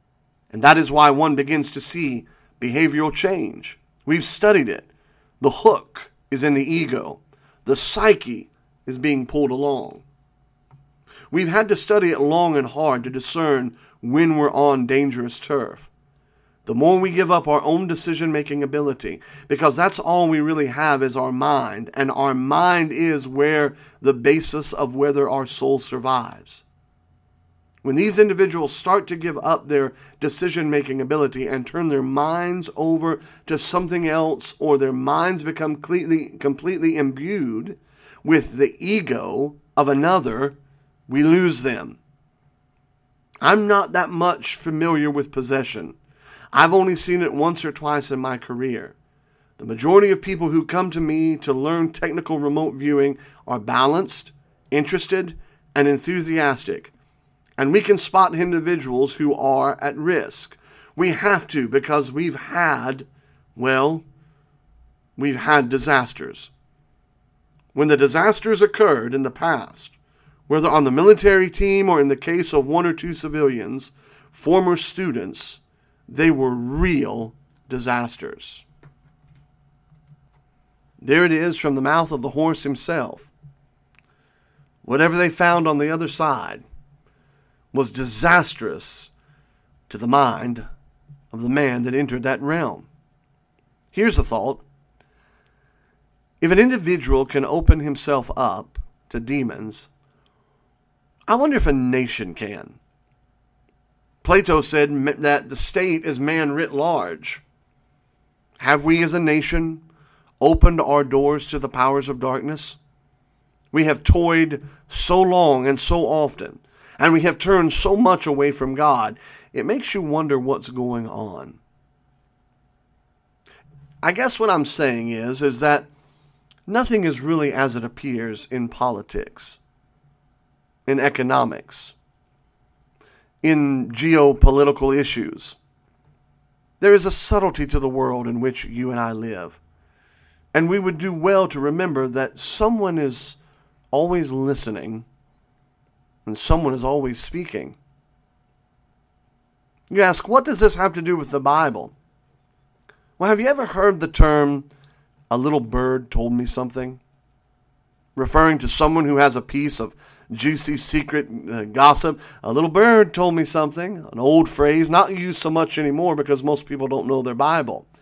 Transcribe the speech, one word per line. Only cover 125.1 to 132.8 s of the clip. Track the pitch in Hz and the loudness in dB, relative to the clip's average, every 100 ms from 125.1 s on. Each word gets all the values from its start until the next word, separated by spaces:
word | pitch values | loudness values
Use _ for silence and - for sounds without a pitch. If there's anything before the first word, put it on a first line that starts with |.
| 113 120 135 | -6 -6 -2
is | 143 120 | -2 0
that | 147 147 - _ _ _ _ _ _ _ - | 2 0 -2 _ _ _ _ _ _ _ -4
nothing | 226 240 214 | -2 0 0
is | 165 123 | 0 -2
really | 147 165 143 | -2 0 0
as | 131 135 117 | 0 -2 -2
it | 117 | -10
appears | - 139 117 113 107 - | -10 -8 -6 -6 -10 -10
in | 127 120 | -8 -8
politics, | - 127 101 - - - - - - _ _ _ _ _ _ _ _ _ _ _ _ - | -4 -4 -4 -10 -10 -10 -14 -16 -16 _ _ _ _ _ _ _ _ _ _ _ _ -2
in | 139 | 0
economics, | 139 131 127 131 120 - - - - _ _ _ _ _ _ _ _ _ | 0 0 0 0 0 -6 -12 -12 -12 _ _ _ _ _ _ _ _ _